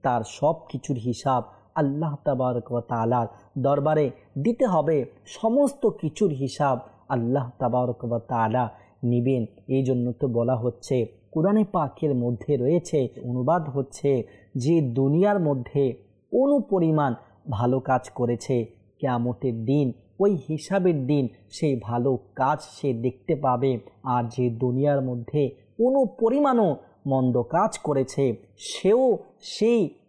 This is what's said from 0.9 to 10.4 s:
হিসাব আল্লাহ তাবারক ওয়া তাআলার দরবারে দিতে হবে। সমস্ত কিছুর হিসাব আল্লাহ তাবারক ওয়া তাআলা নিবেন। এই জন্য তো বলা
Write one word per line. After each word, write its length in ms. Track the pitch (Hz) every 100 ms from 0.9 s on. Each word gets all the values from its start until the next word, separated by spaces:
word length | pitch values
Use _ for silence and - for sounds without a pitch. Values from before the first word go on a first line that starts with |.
| 131
হিসাব 480 | 113 117 139 127 107 - _
আল্লাহ 420 | - 143 143 160 143
তাবারক 480 | - 131 127 120 -
ওয়া 100 | 120 113
তাআলার 380 | 120 113 123 117 - - -
দরবারে 520 | 131 143 143 156 143 - _ -
দিতে 280 | 160 233 254
হবে। 380 | 175 147 151 123 - -
সমস্ত 600 | - 220 247 285 - 220
কিছুর 440 | - 156 - 202
হিসাব 480 | 139 135 - 143 123 - - _
আল্লাহ 420 | 131 117 135 123 -
তাবারক 460 | 123 123 123 120
ওয়া 140 | 120 117
তাআলা 520 | - 123 110 120 117 - - _
নিবেন। 440 | 120 120 123 127 110 - -
এই 160 | 131
জন্য 280 | 131 127 123
তো 160 | 117 139
বলা 280 | 117